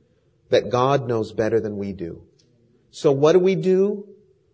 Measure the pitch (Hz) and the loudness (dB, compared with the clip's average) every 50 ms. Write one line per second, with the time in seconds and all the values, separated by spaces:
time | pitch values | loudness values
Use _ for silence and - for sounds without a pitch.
0 | _ _ _ _ _ _ _ _ _ - 123 107 - - 123 123 127 135 143 135 | _ _ _ _ _ _ _ _ _ 0 0 0 0 0 0 0 2 2 2 0
1 | 123 120 117 113 107 - - 113 110 107 113 110 104 107 104 98 101 101 92 82 | 0 -2 -2 -2 -4 -4 -4 -4 -2 0 0 -2 -2 -4 -6 -8 -8 -8 -8 -10
2 | 85 82 87 - - _ _ _ _ _ _ _ _ _ _ _ _ _ - - | -10 -12 -12 -16 -20 _ _ _ _ _ _ _ _ _ _ _ _ _ -8 -2
3 | - 156 139 135 143 156 175 185 180 196 190 165 160 185 185 185 196 208 208 202 | 0 0 2 4 4 4 4 4 4 2 0 0 0 2 2 2 2 0 -2 -6
4 | - - - - _ _ _ _ _ _ | -10 -16 -20 -20 _ _ _ _ _ _